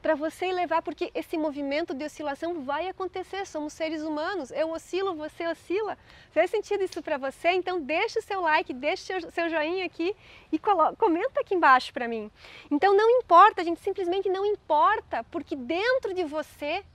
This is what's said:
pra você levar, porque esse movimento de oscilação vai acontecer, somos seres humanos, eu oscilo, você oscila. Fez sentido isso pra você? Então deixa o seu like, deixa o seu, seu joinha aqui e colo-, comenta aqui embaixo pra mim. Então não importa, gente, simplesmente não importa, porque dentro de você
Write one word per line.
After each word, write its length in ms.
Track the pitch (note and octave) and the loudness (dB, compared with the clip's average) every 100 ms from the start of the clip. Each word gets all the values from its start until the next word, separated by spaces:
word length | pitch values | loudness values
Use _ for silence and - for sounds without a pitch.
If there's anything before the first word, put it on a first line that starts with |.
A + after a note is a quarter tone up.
pra 140 | D4+ | 0
você 380 | D#4 D#4 - F4+ | -2 -2 -4 -4
levar, 280 | F4+ E4+ D#4+ | -2 -2 -2
porque 300 | E4 D#4+ F4+ | -4 -8 -6
esse 240 | - D#4 E4 | -6 -6 -4
movimento 560 | D#4 C#4+ C#4 C#4+ E4+ | -4 -4 -4 -4 -4
de 120 | C4+ | -6
oscilação 580 | D4+ - D4+ C#4 E4 F4 | -8 -8 -8 -6 -6 -8
vai 240 | C4 C#4+ F4+ | -6 -6 -6
acontecer, 580 | F#4 F#4 F#4 F4+ F#4+ | -8 -8 -8 -10 -10
somos 280 | G4 D#4 D4+ | -8 -8 -10
seres 280 | - D#4+ D#4+ | -6 -6 -6
humanos, 500 | D#4 D4+ E4 G4 - | -6 -6 -4 -6 -8
eu 180 | - D#4+ | -4 -4
oscilo, 460 | D#4+ - F4+ G4 E4 | -4 -6 -4 -4 -6
você 320 | D4+ - E4+ | -10 -8 -6
oscila. 500 | D#4+ - F4+ G#4+ - - - - | -6 -6 -4 -4 -8 -14 -20 -6
Fez 180 | - F4 | 0 0
sentido 360 | G#4+ - G#4 | 0 -2 -4
isso 180 | F#4 - | -4 -6
pra 160 | D#4+ D4 | -6 -6
você? 300 | C4+ - E4 | -6 -2 0
Então 320 | F#4 F4+ F#4 | 0 -2 -4
deixa 400 | C4 D#4+ G#4+ - | -2 -2 -2 -4
o 20 | |
seu 180 | - G4 | -6 -4
like, 300 | E4+ D#4 E4+ | 0 0 0
deixa 300 | C4 C#4+ F#4 | -6 -4 -4
o 180 | - F#4 | -6 -8
seu, 100 | D#4+ | -6
seu 180 | - E4+ | -4 -2
joinha 340 | D#4+ D4+ F#4 | -2 -2 -4
aqui 300 | F4 - E4 G#4 - - - | -6 -4 -6 -6 -14 -20 -6
e 60 | D#4 | -4
colo-, 340 | - F#4+ D#4 - | 0 4 2 4
comenta 440 | A4 E4 A#4+ D5 | 2 2 0 -2
aqui 160 | B4+ F#4 | -2 4
embaixo 360 | D#4 C4 - | 6 6 4
pra 140 | - A#3 | -8 -6
mim. 240 | A3+ G#3+ _ - - - | -6 -8 _ -20 -20 -4
Então 240 | C#4+ G4 | 2 4
não 160 | G4 A4 | 6 6
importa, 540 | B4 - E4+ G4+ A4 | 4 8 10 10 6
gente, 160 | E4+ E4 | -4 -4
simplesmente 480 | - F#4+ F4 F#4+ G4 | -6 -4 -2 -2 0
não 180 | F#4 G4+ | 0 0
importa, 760 | G#4 _ D4+ E4+ A4 - C4+ A#3 | -2 _ 4 4 2 -2 -6 -6
porque 240 | E4+ C#4+ D4+ | -8 -6 -8
dentro 580 | A#3+ E4 A4+ B4+ A4+ | -2 0 2 0 0
de 80 | F#4 | -4
você 600 | E4 D4+ D4 - D4 F4 G4 | -4 -4 -8 -8 -6 -6 -8